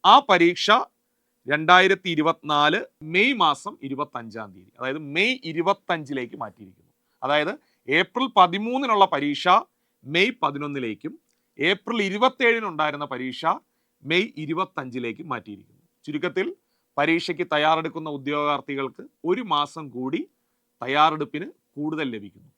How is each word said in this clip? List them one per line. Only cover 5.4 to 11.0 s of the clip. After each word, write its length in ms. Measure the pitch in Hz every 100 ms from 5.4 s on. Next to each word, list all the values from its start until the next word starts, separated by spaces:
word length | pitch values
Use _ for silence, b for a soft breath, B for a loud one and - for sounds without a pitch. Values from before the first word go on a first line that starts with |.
| 160
ഇരുപത്തഞ്ചിലേക്ക് 880 | 160 175 196 - 165 135 135 120 104
മാറ്റിയിരിക്കുന്നു. 500 | 110 _ 95 _ _ _ _ _ 131
അതായത് 260 | 147 151 277 _ _ - 151
ഏപ്രിൽ 280 | 185 247 254 202
പതിമൂന്നിനുള്ള 680 | 180 196 220 254 269 214 190
പരീക്ഷ 340 | 143 147 139 180 196 - _ _ _ 127 165
മെയ് 180 | 214 247
പതിനൊന്നിലേക്കും 720 | 143 143 147 139 117 104